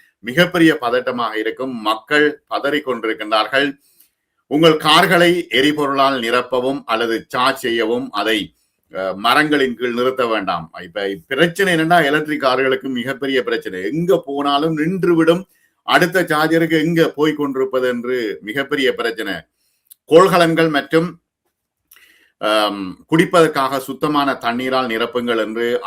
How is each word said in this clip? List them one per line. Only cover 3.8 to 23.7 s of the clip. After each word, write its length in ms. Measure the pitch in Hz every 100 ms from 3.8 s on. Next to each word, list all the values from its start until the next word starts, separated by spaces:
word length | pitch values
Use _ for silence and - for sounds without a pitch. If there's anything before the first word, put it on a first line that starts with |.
| _ _ _ _ _ _ -
உங்கள் 300 | 143 165 156
கார்களை 680 | 151 160 165 180 175 175 170
எரிபொருளால் 680 | 117 143 151 143 139 135 131
நிரப்பவும் 640 | 117 123 123 127 127 139 120
அல்லது 400 | 113 117 113 -
சார்ஜ் 300 | 131 127 135
செய்யவும் 540 | 123 117 110 120 131
அதை, 420 | 104 104 110 87 _ _ _ _
அ, 200 | 82 95 92
மரங்களின் 600 | 113 135 151 147 131 117
கீழ் 180 | 123
நிறுத்த 340 | 117 127 131 120
வேண்டாம். 440 | 110 92 87 80 -
இப்ப 360 | 90 104 98 98 -
பிரச்சனை 480 | 135 175 165 196 170
என்னன்னா, 300 | 160 175 143
எலக்ட்ரிக் 340 | 151 151 147
கார்களுக்கு 500 | 135 127 135 131 135
மிகப்பெரிய 540 | 127 123 131 135 131
பிரச்சனை. 400 | - 113 110 92
எங்க 380 | 98 151 175 175 -
போனாலும் 520 | 139 143 143 160 160
நின்றுவிடும். 640 | 160 190 180 170 160 170 190 _ _ _
அடுத்த 400 | - 135 175 180
சார்ஜருக்கு 480 | 170 151 156 165 165
எங்க 380 | 160 156 165 151
போய் 240 | - 151
கொண்டிருப்பது 540 | 147 143 131 131 127 127
என்று 500 | 120 120 127 110 87
மிகப்பெரிய 520 | 98 120 139 147 131
பிரச்சனை. 400 | - 117 113 101 87 - _ _ _ _ _ -
கோள்கலன்கள் 640 | 156 190 180 165 165 165
மற்றும், 520 | 147 135 160 170 165 _ _ _ _ _ _ _ - _ _ _ -
அம், 680 | 107 107 104 101 92 90 -
குடிப்பதற்காக 680 | 165 170 180 156 147 131